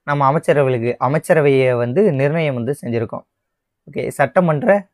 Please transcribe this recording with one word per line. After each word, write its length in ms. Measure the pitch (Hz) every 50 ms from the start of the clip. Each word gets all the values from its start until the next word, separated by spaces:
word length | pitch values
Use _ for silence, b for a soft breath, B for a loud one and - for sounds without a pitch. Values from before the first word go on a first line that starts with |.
| _
நம்ம 160 | 143 147 143 139
அமைச்சரவைகளுக்கு, 680 | 131 147 160 - - 151 143 139 131 127 117 117 120 117 -
அமைச்சரவையை 760 | 135 127 147 156 - - 175 156 143 143 135 131 131 127 123
வந்து 360 | 120 120 120 127 185 220 196 143
நிர்ணயம் 420 | 131 139 143 156 170 156 147 131
வந்து 200 | 120 113 123 143
செஞ்சிருக்கோம். 500 | - - 120 117 117 113 - - - - _ _ _ _ _ _ _ _ _ _ _ _ -
ஓகே, 200 | 147 - 127 -
சட்டமன்ற 600 | - - 143 131 - 185 180 165 156 143 247 233 196 202 190 -